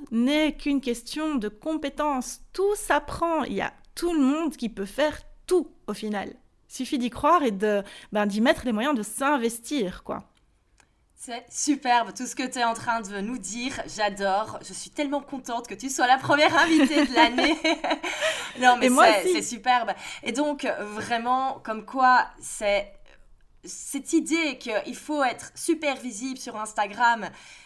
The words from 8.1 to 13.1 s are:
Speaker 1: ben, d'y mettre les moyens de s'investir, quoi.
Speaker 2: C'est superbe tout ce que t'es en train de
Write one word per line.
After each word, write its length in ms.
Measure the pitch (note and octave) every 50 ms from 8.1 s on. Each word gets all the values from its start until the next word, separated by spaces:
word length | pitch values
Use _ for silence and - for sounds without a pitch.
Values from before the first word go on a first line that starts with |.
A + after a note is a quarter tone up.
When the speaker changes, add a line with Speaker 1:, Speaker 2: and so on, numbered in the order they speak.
| -
Speaker 1:
ben, 120 | G#3 G#3
d'y 140 | G3+ G3 G#3+
mettre 260 | A3+ C#4 E4 E4 -
les 60 | B3+
moyens 240 | A3 G#3 A#3 D4 D4
de 80 | A3 G#3
s'investir, 1000 | - - - C4+ C#4 D4 C4 A3+ A#3 A3+ - - - D4 C#4+ G3+ F3+ F#3 - -
quoi. 200 | - G3+ G3 - _ _ _ _ _ _ _ _ _ _ _ _ _ _ _ _ _ _ -
Speaker 2:
C'est 260 | - - A#3 A#3+ A#3+ -
superbe 640 | - - - D4 C#4+ C#4+ - B3+ A#3+ A#3+ A3+ F3+ -
tout 140 | - B3+ A#3+
ce 80 | -
que 80 | - C4
t'es 200 | B3+ - C4 A#3+
en 100 | A#3 A3+
train 260 | A3+ - B3 A3+ A3+
de 180 | A3 F#3+